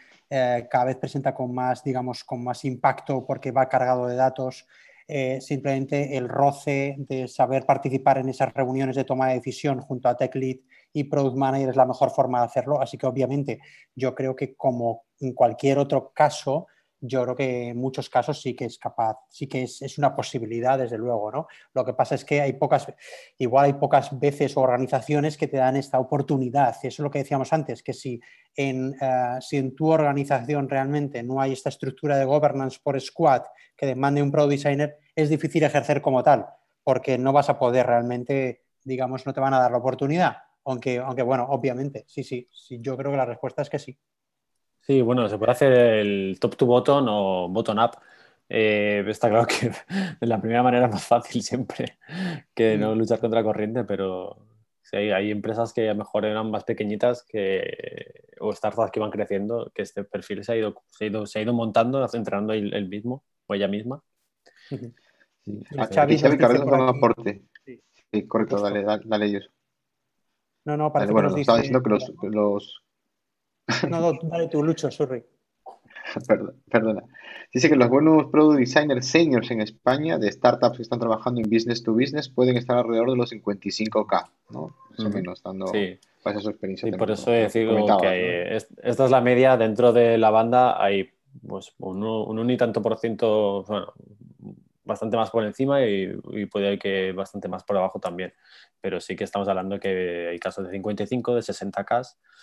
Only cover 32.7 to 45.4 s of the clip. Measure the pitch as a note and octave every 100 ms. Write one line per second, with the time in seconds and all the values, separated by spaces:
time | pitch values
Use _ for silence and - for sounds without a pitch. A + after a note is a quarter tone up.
32.7 | - C#3+ C3+ - - D#3+ B2+ - - _
33.7 | _ C#3 B2+ C#3 C#3+ C#3+ D3+ C#3+ C#3 D3
34.7 | C#3 D3 - _ - D3+ D3+ D3+ E3 D3
35.7 | C#3+ C3+ C#3+ - B2+ C3+ B2+ - - _
36.7 | _ - C#3+ - B2 C3+ C#3+ C#3+ - B2+
37.7 | B2+ A#2+ A#2+ A#2+ B2 B2 C#3 C3 A#2+ _
38.7 | _ C3+ B2+ B2+ B2+ C#3 C3 C3+ C3 B2
39.7 | A#2+ B2+ C3+ C#3 E3+ D#3+ - - _ -
40.7 | B2+ C3 B2 C3 B2+ B2 B2+ B2+ C3+ C3
41.7 | B2 C#3+ A2 - - B2+ B2 B2 - -
42.7 | A#2+ B2+ B2+ C#3 C#3 A#2+ A#2 B2+ - C#3+
43.7 | D3 - - _ _ _ _ _ _ _
44.7 | _ - C3+ A#2 B2 G#2+ G#2